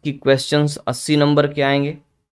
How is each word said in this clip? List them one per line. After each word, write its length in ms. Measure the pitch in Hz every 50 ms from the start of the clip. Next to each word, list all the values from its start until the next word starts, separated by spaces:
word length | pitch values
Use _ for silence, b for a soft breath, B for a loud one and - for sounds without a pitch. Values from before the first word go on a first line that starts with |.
| -
कि 80 | 147 139
क्वेश्चंस 640 | 139 - 135 135 131 - - 151 147 147 147 147 -
अस्सी 380 | - - 123 - - - 156
नंबर 380 | 147 143 147 147 147 143 143 143
के 80 | 147
आएंगे, 360 | 139 139 139 139 143 147 165 151 - _ _ _ _ _